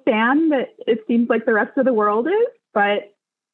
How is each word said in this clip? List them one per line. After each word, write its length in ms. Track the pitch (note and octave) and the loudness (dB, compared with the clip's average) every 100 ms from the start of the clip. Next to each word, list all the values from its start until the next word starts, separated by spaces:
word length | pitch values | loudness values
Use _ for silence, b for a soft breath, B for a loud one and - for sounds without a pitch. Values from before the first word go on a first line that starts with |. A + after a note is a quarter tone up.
fan 460 | - A3 A#3 C#4+ D#4+ | -2 0 2 2 2
that 180 | C4+ - - - | 0 -4 -8 -4
it 140 | A3+ - | -4 0
seems 200 | A#3 A#3+ | 0 0
like 180 | A3+ B3 | 0 0
the 60 | |
rest 220 | G#3+ G#3+ C#4 | -2 -2 -2
of 60 | |
the 80 | C4 | 0
world 340 | A3 G#3 G#3+ C4 | 0 0 0 -2
is, 200 | G#4 B4 - _ | -2 -2 -4 _
but 400 | G#3+ G3+ G#3 - _ _ _ _ | -2 0 -2 -6 _ _ _ _